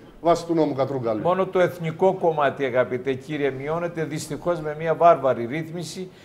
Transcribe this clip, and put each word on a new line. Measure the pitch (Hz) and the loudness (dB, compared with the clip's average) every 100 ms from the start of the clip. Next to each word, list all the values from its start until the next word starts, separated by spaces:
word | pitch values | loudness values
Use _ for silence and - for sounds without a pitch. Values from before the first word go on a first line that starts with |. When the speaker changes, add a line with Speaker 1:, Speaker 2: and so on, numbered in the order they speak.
| - - | -16 -2
Speaker 1:
βάσει | 160 165 - | 2 2 2
του | |
νόμου | 165 147 | 0 2
Κατρούγκαλου. | 135 135 139 113 107 | 0 -2 -2 -2 0
Speaker 2:
Μόνο | 165 185 185 | 0 0 0
το | 185 | 2
εθνικό | 175 - 165 156 190 | 0 0 -8 2 2
κομμάτι, | 190 180 156 139 123 135 | 2 0 2 0 0 0
αγαπητέ | 123 110 123 131 | 2 0 -2 -4
κύριε, | 131 139 151 139 | -4 -6 -2 -2
μειώνεται | 131 143 165 175 165 | -2 -4 -4 -4 -6
δυστυχώς | 147 156 - 147 175 170 | -6 -6 -8 -6 -4 -2
με | 151 151 | -4 -4
μια | 165 151 | -2 6
βάρβαρη | 170 160 131 117 117 | 8 8 4 0 -2
ρύθμιση. | 156 156 170 135 190 185 - | -6 -6 -10 -10 -10 -12 -16